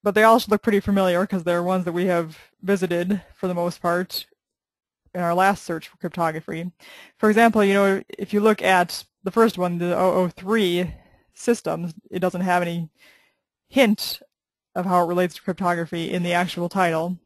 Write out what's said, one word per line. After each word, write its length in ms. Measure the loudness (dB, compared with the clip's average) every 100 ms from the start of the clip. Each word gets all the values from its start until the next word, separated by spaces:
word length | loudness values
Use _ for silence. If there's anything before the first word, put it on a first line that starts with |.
But 120 | 0
they 80 | 4
all 160 | 6 4
should 140 | 4
look 100 | 0
pretty 160 | 2 0
familiar 480 | 2 2 2 0 0
'cause 160 | -2
they're 220 | -2 -2
ones 200 | 0 -2
that 80 | -2
we 140 | -2 0
have 320 | 0 -2 -12 -20 _
visited 600 | -2 -2 0 -2 -2 -4 -6
for 140 | -8 -4
the 60 |
most 280 | -2 -4 -2
part 440 | -2 -2 -2 -8 -12 _ _ _ _ _ _ _ _
in 80 | -6
our 140 | -2
last 300 | 2 2 2
search 240 | -6 -10 -10
for 80 | _
cryptography. 720 | -10 -2 -4 -4 -8 -8 -8 _ -20 -20 -20 _
For 100 | 2
example, 360 | 6 4 4
you 100 | 2
know, 280 | 4 2 0 -4 -12
if 160 | -4
you 60 | 2
look 240 | 2 2
at 420 | 4 4 2 -4 -14 _
the 80 | -6
first 260 | 2 2 2
one, 200 | -4 -2
the 180 | -2 0
oh 160 | 2
oh 160 | 2 0
three 680 | -4 -2 0 2 0 -4 -8 _ _ _
systems, 580 | -6 -2 -2 -2 -6 -8 -12 _
it 120 | -4
doesn't 220 | -4 -2
have 200 | 0 0
any 260 | 0 -6 -8 _ -20 _ _ _ _ _ _
hint 540 | 2 2 2 -4 -12 -18 _ _ _ _ -6
of 100 | 0
how 160 | 0
it 60 | 2
relates 260 | 0 -2
to 80 | -4
cryptography 680 | -8 -4 -2 -2 -4 -6 -6
in 100 | -4
the 100 | -2
actual 360 | -2 -2 -4 -4
title. 500 | 0 0 0 -4 -8